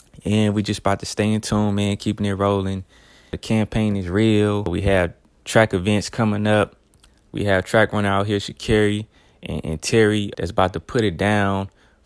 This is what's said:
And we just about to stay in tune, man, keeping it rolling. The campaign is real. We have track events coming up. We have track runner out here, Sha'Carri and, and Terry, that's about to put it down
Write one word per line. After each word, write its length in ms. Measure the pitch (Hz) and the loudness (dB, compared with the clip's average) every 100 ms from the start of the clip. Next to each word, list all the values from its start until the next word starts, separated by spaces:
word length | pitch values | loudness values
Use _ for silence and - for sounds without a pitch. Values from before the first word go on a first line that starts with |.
| - - | -20 -10
And 300 | 101 107 107 | -2 2 2
we 80 | 104 | 0
just 180 | 101 104 | -2 -2
about 200 | 98 98 | -2 -2
to 40 | |
stay 260 | - - 107 | -4 -2 0
in 120 | 107 | -2
tune, 320 | - 107 104 | -2 0 0
man, 240 | 101 101 101 | 0 -2 -2
keeping 260 | 107 101 | -4 -2
it 80 | 101 | -2
rolling. 540 | 95 101 101 95 95 - _ _ _ - | 0 0 0 -2 -6 -10 _ _ _ -14
The 40 | - | -10
campaign 600 | - 113 104 113 107 101 | -2 -2 0 0 0 -2
is 120 | 90 | -2
real. 540 | 98 110 107 104 104 | 2 4 4 2 0
We 180 | 104 90 | -2 -2
have 320 | 98 95 85 - _ _ | 2 2 0 -4 _ _
track 300 | - 117 110 | 0 4 4
events 340 | 95 95 104 - | 2 0 0 -2
coming 380 | - 110 104 104 | -2 0 0 2
up. 300 | 107 101 _ _ _ - _ _ | 2 0 _ _ _ -20 _ _
We 120 | - | -6
have 220 | 101 95 - | 0 0 2
track 260 | 110 101 | 2 2
runner 160 | 107 101 | 2 0
out 180 | 98 104 | 0 0
here, 120 | 101 | -2
Sha'Carri 680 | - - - 107 104 104 110 _ _ _ | -4 -10 0 2 2 0 -6 _ _ _
and, 180 | - 78 | -8 -8
and 200 | - 78 | -6 -6
Terry, 480 | - 113 107 107 101 - | 0 2 4 2 -2 -6
that's 140 | 87 | -6
about 200 | 110 92 | 0 0
to 80 | 85 | -2
put 240 | - 123 | -6 -2
it 140 | 104 80 | 0 0
down 500 | 98 104 98 98 95 _ _ _ | 0 0 0 -2 -6 _ _ _